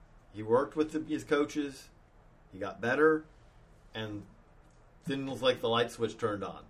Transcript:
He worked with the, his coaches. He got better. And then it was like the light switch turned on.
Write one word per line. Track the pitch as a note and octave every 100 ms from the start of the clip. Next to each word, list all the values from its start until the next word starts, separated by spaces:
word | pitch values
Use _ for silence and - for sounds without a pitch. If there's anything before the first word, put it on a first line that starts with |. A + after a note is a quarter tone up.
| - - -
He | G#2
worked | A2 B2 C#3+ D#3
with | D#3
the, | D#3 -
his | D3
coaches. | A#2+ D3 D3 D3+ C#3+ C3+ - - _ - - - -
He | F#2
got | F#2+ F#2
better. | A#2 C3+ D#3 D#3 - - - - - - -
And | A2+ A2 G#2 G2 - - - - - - - -
then | C3+ C3+
it |
was | B2
like | B2+ B2
the | A#2
light | A#2 A#2
switch | - A2 -
turned | A2 G2+
on. | F#2+ D2+